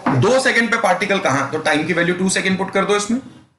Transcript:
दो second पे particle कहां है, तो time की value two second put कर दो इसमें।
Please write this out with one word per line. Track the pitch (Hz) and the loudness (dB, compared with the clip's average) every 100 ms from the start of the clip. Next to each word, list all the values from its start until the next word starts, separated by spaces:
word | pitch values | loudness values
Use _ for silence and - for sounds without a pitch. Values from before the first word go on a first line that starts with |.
| - | -2
दो | 135 196 262 | 2 4 4
second | 262 233 233 | 2 2 0
पे | 226 | 0
particle | 190 180 202 196 | 0 0 0 0
कहां | 160 135 131 | 0 -2 -2
है, | |
तो | 156 | -4
time | 156 151 165 | -2 0 0
की | |
value | 170 175 175 | 0 0 0
two | 190 | 0
second | 190 185 185 | 0 0 -2
put | 185 | -2
कर | 196 180 | -2 0
दो | 208 | -2
इसमें। | 202 247 - - _ | -2 -4 -6 -18 _